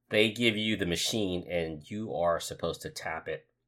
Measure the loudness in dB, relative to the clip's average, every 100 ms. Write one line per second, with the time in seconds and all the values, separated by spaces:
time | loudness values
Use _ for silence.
0 | _ 4 4 4 2 2 0 0 0 0
1 | 0 0 0 -2 -2 -2 -2 -4 -8 -8
2 | -6 0 2 2 -2 -4 -4 -4 -8 -8
3 | -8 -8 -6 -8 -10 _